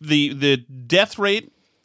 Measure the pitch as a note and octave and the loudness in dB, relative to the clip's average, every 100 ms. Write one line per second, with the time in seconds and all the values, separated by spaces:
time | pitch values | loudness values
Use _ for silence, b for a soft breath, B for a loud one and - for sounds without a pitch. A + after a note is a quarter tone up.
0 | D3+ D3+ C#3+ C#3 C#3+ C3 A#2+ B2+ A#2+ F3+ | 0 2 0 0 0 0 -2 -16 0 0
1 | G#3 - G3+ G#3+ - _ _ _ | 2 0 -2 -2 -6 _ _ _